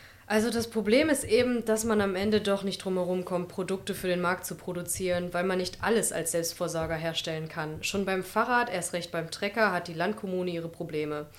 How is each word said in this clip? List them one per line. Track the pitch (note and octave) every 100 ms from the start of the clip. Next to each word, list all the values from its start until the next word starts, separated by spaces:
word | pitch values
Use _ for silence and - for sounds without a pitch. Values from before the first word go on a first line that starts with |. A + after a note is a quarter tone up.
| - - -
Also | G#3+ A#3
das | A#3 A3+
Problem | A3 G#3 B3 D#4
ist | C#4
eben, | - A3+ B3 A#3+
dass | A3 A3 A3+
man | G#3+
am | G3 F#3
Ende | G#3 G#3+
doch | G3+ G3
nicht | G3 F#3+
drumherum | G3 F#3 F3+ F3+
kommt, | F3+ F3+ F3
Produkte | - F3+ F#3+ - F#3
für | F#3
den | F3+
Markt | F3 F#3 -
zu | E3
produzieren, | - F3 E3+ - F#3 F3+ F3
weil | F3 F#3
man | F#3
nicht | F3+ -
alles | F3+ A3+ D#3+
als | - D#3+
Selbstversorger | E3+ E3 - E3+ E3 D#3+ D#3+
herstellen | E3 D#3+ - D#3 D#3+
kann. | E3 D#3 D#3
Schon | - G3
beim | F#3+ F#3+ F#3
Fahrrad, | G#3+ A#3+ A#3+ A#3+
erst | - C4+
recht | F3 E3+
beim | E3 D#3+
Trecker, | - G3+ A#3 G#3+
hat | F3 E3+
die |
Landkommune | D#3+ F3 G#3+ F#3+ F3+ F3+
ihre | E3+ E3
Probleme. | - E3 D3+ D3+ D3 D3+